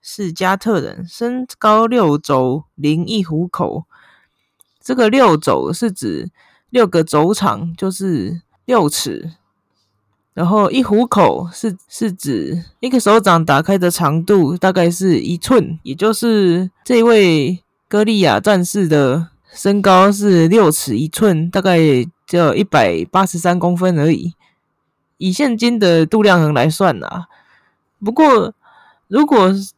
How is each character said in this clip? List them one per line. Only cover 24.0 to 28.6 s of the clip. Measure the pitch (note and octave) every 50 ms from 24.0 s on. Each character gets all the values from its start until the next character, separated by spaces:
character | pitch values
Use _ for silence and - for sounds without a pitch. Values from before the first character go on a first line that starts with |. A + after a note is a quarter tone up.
| C#3+ E3 D3+
已。 | - - F3 - _ _ _ _ _ _ _ _ _ _ _ _ _ _ _ _ -
以 | F3+ F#3 F3+
现 | - D4 C4 A#3 A3
今 | A#3 A#3+ B3 A3
的 | G#3 F3 E3 E3 D#3+
度 | D#3 - G#3+ G#3
量 | G3+ F3+ F3
衡 | D#3 D3+ D3+
来 | B2+ B2+ D#3
算 | D#3 - G3 F3 B2+ F2 A1
啊， | - - F3+ E3+ _ _ _ _ _ _ _ _ _ _ _ _ _ _ - G3
不 | G#3+ A#3+
过 | - D#4 D4 B3+ G#3+ - A3 - _